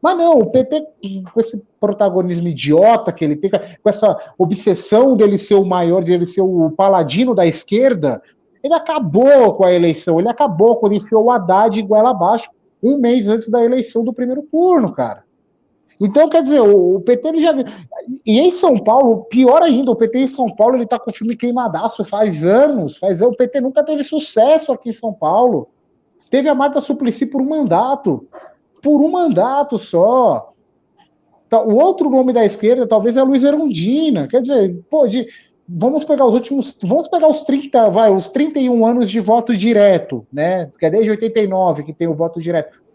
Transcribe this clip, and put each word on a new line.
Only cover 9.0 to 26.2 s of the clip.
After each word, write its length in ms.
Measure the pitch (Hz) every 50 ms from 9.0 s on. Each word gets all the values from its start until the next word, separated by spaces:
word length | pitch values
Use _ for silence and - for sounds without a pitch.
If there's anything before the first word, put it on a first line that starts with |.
| 262 170 143 196 247 269 285 277 247 208 165
com 100 | - 196
a 80 | 180 180
eleição, 460 | 175 170 170 160 156 - - 165 165
ele 100 | 175 233
acabou 480 | 233 233 294 277 185 156 202 226 240 233
quando 160 | 233 208 202
enfiou 320 | 202 208 - 226 220 214
o 60 | 240
Haddad 500 | 247 233 185 170 185 190 214 226 196 214
goela 300 | 220 190 214 214 214 247
abaixo, 380 | 254 185 165 185 220 233 - - _ _ _ _ _ _
um 160 | - 226 277 285
mês 300 | 247 233 240 254 208 202
antes 220 | 214 226 226 220
da 140 | 214 240 233
eleição 400 | 233 247 262 240 - - 226 233
do 100 | 220 240
primeiro 300 | - 247 247 254 277 294
turno, 500 | - - 311 349 370 359 320 226 175 -
cara. 320 | - 127 113 101 - _ _ _ _ _ _ _ _ _ _ _ _ _ _ _ _
Então, 280 | 196 208 208 285 311 320
quer 160 | 320 330 311
dizer, 160 | 262 294 285
o, 360 | 240 208 202 202 180 180 185
o 40 | 196
P 160 | 180 180 247
T, 140 | 247 247 311
ele 100 | 320 330
já 140 | 302 339 311
viu. 100 | 269 247 214 214 196 170 127 - - - - 254 269 _
E 120 | - 214 233
em 140 | 302 359
São 260 | 349 359 392 349 269 208
Paulo, 460 | - 214 220 262 277 240 226 226 226
pior 400 | - - 240 262 247 262 320 330
ainda, 260 | 330 269 233 277 262
o 60 | 233
P 140 | - 226 226
T 100 | 226 254
em 80 | 269 254
São 260 | 262 - 254 226 -
Paulo, 220 | - 214 233 262
ele 100 | 254 240
tá 140 | - 254 220
com 100 | 240 -
o 40 | 208
filme 240 | - 220 220 233 226
queimadaço 680 | - 240 240 247 247 226 165 160 196 226 214 - 208
faz 400 | - - 202 220 208 175 151 151
anos, 540 | 175 196 240 277 311 285 240 175 139 - -
faz 240 | - 190 185 165
anos. 120 | 196 247 240
O 40 | -
P 100 | 254 240
T 140 | 247 285
nunca 200 | 240 262 262 302
teve 220 | 294 302 311 294 285
sucesso 680 | - - 311 302 - - 226 220 262 311 320 320 - 262
aqui 160 | - _ 240
em 40 | 220
São 200 | - - 226 202
Paulo. 560 | - - 151 170 208 247 247 220 156 - _ _ _ _ _ _ _ _ _ _ _